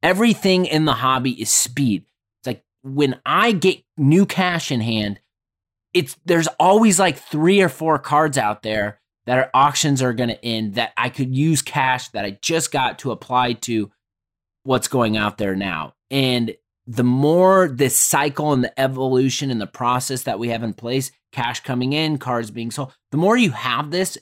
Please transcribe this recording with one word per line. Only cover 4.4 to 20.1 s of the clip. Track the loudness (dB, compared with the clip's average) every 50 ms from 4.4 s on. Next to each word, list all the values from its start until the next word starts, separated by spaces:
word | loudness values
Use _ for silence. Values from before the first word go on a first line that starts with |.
| -2 0 -2 -4 -4 -4 -4
in | -2
hand, | -2 -2 -2 -2 -2 -4 -6 -10 _ _ _ _ _ _ _ _ _ _ _ _ _ _ _
it's, | -2 -2 -2 -8 _ _
there's | 0 2 2 2 0 -2 _
always, | 2 4 6 6 6 6 4 4
like, | 2 0 0 -4
three | -10 -8 -4 0 2 4 4 6
or | 4 2
four | 0 -2 -2 0 0 0
cards | 0 0 2 2 2 2 0 -2
out | -2 -2 -4 -4 -6
there | -4 -2 -2 -2 -4 -6 _ _ _ _ _ _
that | -2 0
are, | 0 0 2 4
auctions | 4 4 4 4 2 0 0 2 2
are | 0 0 0
gonna | -2 -2 -4 -4 -6 -6
end | -6 -4 -4 -4 -4 -4
that | -4 -4 -4 _
I | -4 -4 -4
could | -2 -4 -4 -2 0
use | 0 2 2 2 0
cash | -2 -2 -2 -2 0 0 -2 -2 -4 -8
that | _ -8 -6
I | -6 -8 -8
just | -6 -4 -2 -2 -2 -2 -2
got | -2 -2 -2 -4 -6
to | -8 -8
apply | -8 -8 -8 -2 0 0 0 0 -2
to | -4 -4 -4 -2 -2 -2 -4 _ _ _ _ _ _ _ _ _ _ _ _ _ _ _
what's | 0 0 0 0 0
going | 0 0 2 2 0 0
out | -2 -2 -2
there | -2 -4 -2 -2
now. | -2 -4 -4 -6 -6 -8 -10 _ _ _ _
And | -2 -2 0 0 0 0 -2 -4 -6 _ _ _ _ _ _
the | -12 -4 0 2
more | 2 2 2 2 4 4 6 6 6 6 4 4 2
this | 2 0 0 0 2
cycle | 0 0 2 0 0 0 0 -2 -2 0 0 2
and | 2 0
the | -2 -2 -2
evolution | -2 -2 -2 -2 -2 0 2 2 2 2 0 -2 -4 -4
and | -4 -4
the | -6
process | -8 _ -4 -2 0 0 0 -2 -4